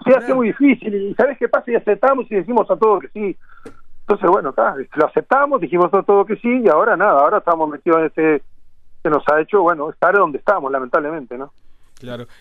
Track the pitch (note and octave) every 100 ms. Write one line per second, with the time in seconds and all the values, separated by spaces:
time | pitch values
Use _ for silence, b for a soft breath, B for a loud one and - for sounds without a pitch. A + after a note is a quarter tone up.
0 | - B3+ A#3+ C4 A3+ - C#4 A#3+ A3 G3+
1 | G3+ - B3+ C4 A#3+ - - A#3 - G3+
2 | B3+ C4+ - G#3 E3+ A#3+ G3 F#3+ A3 G3+
3 | - G#3+ G3+ - B B B B B -
4 | - G3+ F3 G3 D3 - - C#3 B2 D3
5 | D3+ - - C4 C#4+ C4+ E3+ F3 F3 G3
6 | F#3 G3+ G3+ G#3 A#3 B3+ G#3+ D#3 A3 F3
7 | G3+ D3 D3+ G3+ F3 E3 D#3 D3 F3 E3
8 | D#3+ - D#3+ D3 - - - - - -
9 | D#3+ D3 - D3+ D#3 G#3 F3 E3 D3+ -
10 | E3+ G3+ F3 C3+ - F#3+ C#3 C3+ B2 -
11 | D3 D#3+ A#2+ B2 C#3 - - - - -
12 | B2 A#2+ A#2+ b